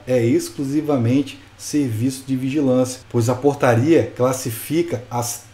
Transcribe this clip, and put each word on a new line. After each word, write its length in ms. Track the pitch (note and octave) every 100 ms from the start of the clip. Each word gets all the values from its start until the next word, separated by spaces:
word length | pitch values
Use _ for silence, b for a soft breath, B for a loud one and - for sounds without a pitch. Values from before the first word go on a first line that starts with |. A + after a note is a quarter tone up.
| -
é 160 | B2+
exclusivamente 1160 | A#2 E3 - - C3+ D3+ D3 C#3 A2+ C3+ C#3 - B B
serviço 680 | - D3+ C3+ A2 C3 C3 -
de 100 | C3
vigilância, 640 | C3 D3+ C3+ B2+ B2+ - -
pois 220 | A#2+ A#2
a 40 |
portaria 800 | B2 C#3+ C3+ C3 A2+ C#3+ D3+ -
classifica 880 | - B2+ B2+ B2+ A2+ - D#3 E3+ B2 -
as 340 | A#2+ A2+ - -